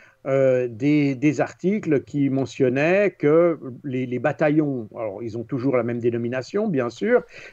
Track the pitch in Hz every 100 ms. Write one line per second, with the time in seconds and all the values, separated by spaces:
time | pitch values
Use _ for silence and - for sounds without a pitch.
0 | - _ - 135 135 127 123 113 143 151
1 | 143 131 143 127 127 - 180 214 180 143
2 | - 147 139 135 135 - 131 127 156 185
3 | 202 - 143 160 175 151 131 123 143 127
4 | 120 123 120 - 156 151 147 135 107 110
5 | 110 98 120 117 113 139 127 131 117 120
6 | 117 117 117 127 127 196 240 147 123 -
7 | 202 240 - - -